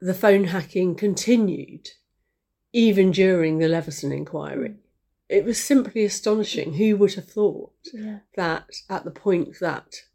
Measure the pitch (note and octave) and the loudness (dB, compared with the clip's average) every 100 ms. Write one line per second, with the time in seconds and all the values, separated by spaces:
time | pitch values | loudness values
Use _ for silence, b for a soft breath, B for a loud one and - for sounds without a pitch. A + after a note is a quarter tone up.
0 | F3+ F#3 G#3+ G3 F#3 F#3 D3 F#3 F#3 F3 | -6 0 4 4 2 -4 -4 -2 -2 0
1 | G#3 F#3 - A#3+ G3+ D#3 - - - - | -2 -2 2 2 2 -2 -8 -18 -20 -20
2 | _ _ _ _ _ _ _ A#3+ A3+ G3 | _ _ _ _ _ _ _ 2 4 6
3 | F#3+ F3 F#3+ F3+ D#3+ D#3+ D#3+ E3 D#3+ C#3+ | 4 4 4 4 2 2 2 0 -2 -8
4 | C#3+ C#3 D3+ D#3+ D3 C3+ - - _ _ | -6 -6 -8 -10 -8 -8 -8 -10 _ _
5 | _ _ - G3 G#3 A3+ - C4+ A3+ A3+ | _ _ -2 0 0 -2 2 2 2 0
6 | G#3 - G#3+ G#3+ G3+ - - D3 G#3+ G3+ | -2 -2 -2 0 -2 -4 -6 0 2 4
7 | G3+ G3 - G#3 G#3 - - _ - A3+ | 2 0 -10 -2 -2 -2 -10 _ -20 -16
8 | G#3+ G#3 _ - E3+ D#3+ - - - F#3+ | -14 -14 _ -6 -4 -4 -8 -20 -10 -10
9 | F3 - G#3 F3 - - E3+ C#3+ - - | -10 -6 0 0 -2 -4 -6 -6 -10 -20
10 | - | -10